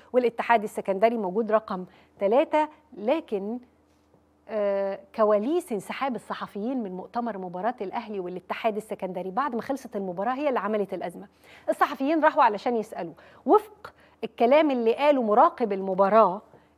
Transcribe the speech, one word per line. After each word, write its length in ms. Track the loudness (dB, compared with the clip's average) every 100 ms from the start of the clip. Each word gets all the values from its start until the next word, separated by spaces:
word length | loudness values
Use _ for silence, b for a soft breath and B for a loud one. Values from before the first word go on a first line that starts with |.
| B
والاتحاد 500 | 0 0 0 2 2
السكندري 540 | 0 -6 -4 2 2 2
موجود 340 | -2 -2 0
رقم 340 | 0 0 -8 -10 b b -4
تلاتة، 480 | 2 2 2 0 -2 B _ -6
لكن، 600 | -2 -2 -2 -6 -6 -10 -14 _ _ _ _ _ _ _ -8
آه، 500 | -4 -2 0 -2 -6 -6 2
كواليس 560 | 4 4 2 -2 -2
انسحاب 440 | -6 -8 -6 -4 -6
الصحفيين 680 | -8 -10 -10 -8 -6 -6
من 80 | -6
مؤتمر 460 | -10 -10 -6 -6 -8
مباراة 380 | -10 -6 -4 -4
الاهلي 380 | -8 -8 -8 -8
والاتحاد 560 | -8 -8 -10 -4 -4 -4
السكندري 540 | -6 -8 -8 -6 -4
بعد 240 | -4 -4 -4
ما 60 |
خلصت 340 | -6 -8 -8 -8
المباراة 380 | -6 -4 -4
هي 160 | -2 -2
اللي 100 | -2
عملت 340 | -2 -2 -4
الازمة. 340 | -6 -8 -12 -18 B B B -4
الصحفيين 540 | 0 -2 0 0 2
راحوا 200 | 4 4
علشان 320 | 4 2 -2 -2
يسألوا، 380 | -4 -8 -12 -14 B B 4
وفق 480 | 4 4 -14 -20 b b _
الكلام 480 | -10 0 4 6 4
اللي 240 | 2 0 2
قاله 280 | 2 2
مراقب 500 | 4 6 4 4 -4
المباراة، 680 | -2 -2 2 4 6 6 2 -10 b b